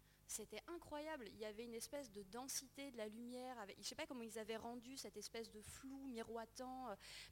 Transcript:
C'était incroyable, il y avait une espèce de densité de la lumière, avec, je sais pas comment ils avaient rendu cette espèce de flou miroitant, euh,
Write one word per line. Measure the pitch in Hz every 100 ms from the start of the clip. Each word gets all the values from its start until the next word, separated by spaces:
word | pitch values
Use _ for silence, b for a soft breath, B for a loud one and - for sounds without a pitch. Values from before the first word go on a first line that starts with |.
| B B -
C'était | - 208 214 -
incroyable, | 339 - 294 302 302 202
il | 202
y |
avait | 214 208 240
une |
espèce | 226 - 285 254
de | 196
densité | 190 226 262 - 269 - 277
de | 240
la | 214
lumière, | 220 240 247 254 240
avec, | 196 -
je | 208
sais | -
pas | 320
comment | 262
ils | 226 220
avaient | 214 220
rendu | 233 247 233 269
cette | 214 208
espèce | 208 226 214
de | 208
flou | 208 - 269 269 269
miroitant, | 226 220 226 226 - 254 254 254
euh, | 196 B B B